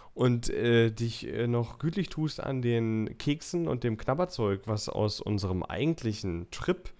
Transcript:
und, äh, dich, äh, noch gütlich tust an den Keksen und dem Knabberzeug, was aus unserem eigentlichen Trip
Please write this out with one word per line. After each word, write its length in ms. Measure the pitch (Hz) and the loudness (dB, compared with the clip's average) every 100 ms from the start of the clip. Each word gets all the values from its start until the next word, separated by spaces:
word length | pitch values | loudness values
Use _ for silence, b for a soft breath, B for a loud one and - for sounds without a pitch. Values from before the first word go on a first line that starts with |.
| B - | B 2
und, 340 | 127 120 120 | 4 4 0
äh, 420 | - 120 117 113 | 0 6 6 6
dich, 360 | 110 117 110 - | 4 -2 -4 -4
äh, 180 | - 120 | -2 0
noch 300 | 120 117 - | 2 0 -2
gütlich 320 | 156 185 170 | -2 -2 -2
tust 300 | - 156 - | -2 -2 -2
an 200 | - 131 | -4 0
den 560 | 120 117 113 110 107 - | 2 2 2 0 -2 -2
Keksen 480 | - 147 - 175 165 | -2 -2 -2 -2 0
und 160 | 127 | 0
dem 140 | 120 110 | 0 -2
Knabberzeug, 640 | - 135 180 - 104 98 - | 0 0 -2 0 0 0 -2
was 240 | 107 - | -4 -2
aus 320 | - 107 - | 0 0 0
unserem 400 | - 104 95 92 | -2 0 0 -2
eigentlichen 880 | - 92 147 165 113 104 98 85 87 | -2 -2 0 0 -2 -2 -4 -4 -6
Trip 400 | - - 180 - b | -4 -2 -2 -6 b